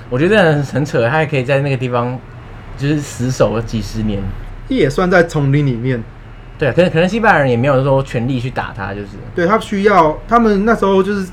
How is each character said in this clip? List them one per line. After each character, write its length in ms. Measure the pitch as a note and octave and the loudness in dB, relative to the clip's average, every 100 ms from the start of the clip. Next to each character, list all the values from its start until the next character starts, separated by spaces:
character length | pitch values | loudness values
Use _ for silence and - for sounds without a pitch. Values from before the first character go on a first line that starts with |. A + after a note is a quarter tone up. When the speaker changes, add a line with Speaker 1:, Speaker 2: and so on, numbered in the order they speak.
| - | -6
Speaker 1:
我 80 | B2 | 0
觉 100 | F3 | 2
得 80 | G#3+ | 4
很， 240 | E3 D3 | 4 2
很 200 | C3+ C3+ | 0 -2
扯， 200 | D3 D3 | -2 0
他 60 | A#2 | 2
还 140 | D#3 | 0
可 120 | D#3 C#3+ | 0 -2
以 80 | |
在 160 | B2 C#3 | 0 0
那 100 | C#3+ | 0
个 60 | B2+ | -2
地 120 | B2 | -2
方 300 | B2 B2 B2+ - - - - - - | -2 -2 -6 -12 -18 -18 -16 -14 -4
就 100 | C#3 | -2
是 120 | D3+ | -2
死 320 | C#3 - B2+ | -4 -4 -2
守 260 | B2+ G#2 A2 | 0 0 0
了 60 | |
几 180 | A2+ A2+ | -4 -6
十 220 | G2+ A2 | -6 -4
年。 180 | A2 F#2+ F#2+ - - - - | -4 -4 -6 -8 -12 -12 -4
Speaker 2:
也 200 | C4 C#3 | 0 2
算 220 | D#3+ F3+ | 2 4
在 120 | F#3 | 4
丛 280 | E3+ D#3 C#3 | 4 2 2
林 140 | C#3+ C#3 | 2 2
里 80 | |
面。 280 | A2+ B2+ A#2+ A2 - - - - - | 0 -2 -4 -6 -14 -20 -20 -16 -4
Speaker 1:
对 100 | C#3 | 0
啊， 40 | A#2 | 4
可 60 | |
能， 80 | F3+ | 4
可 100 | D#3+ | 4
能 80 | F3+ | 0
西 100 | A3 | 2
班 140 | A3 | 4
牙 80 | E3 | 4
人 80 | C3+ | 4
也 80 | A#2+ | 2
没 100 | C#3 | 2
有 160 | C3 | 2
说 200 | C#3 C3+ | 2 2
全 260 | C3+ A#2+ A#2+ | 0 -4 -2
力 100 | B2+ | -2
去 120 | B2 | -4
打 200 | - - - | -6 -8 -8
他， 160 | G2 | -8
就 80 | G2+ | -8
是。 80 | G2+ - - | -10 -12 -8
Speaker 2:
对， 120 | - E3+ | -2 2
他 120 | A3 | 0
需 260 | - G3+ | 0 0
要， 300 | G#3 F#3+ D#3 D3+ - | 4 4 4 0 0
他 100 | A#3 | 2
们 280 | A3+ G3 A3 | 4 2 2
那 80 | |
时 100 | A3 | 2
候 180 | G3 F#3+ | 2 2
就 120 | F#3+ | 2
是 100 | G3+ F#3 | -2 -6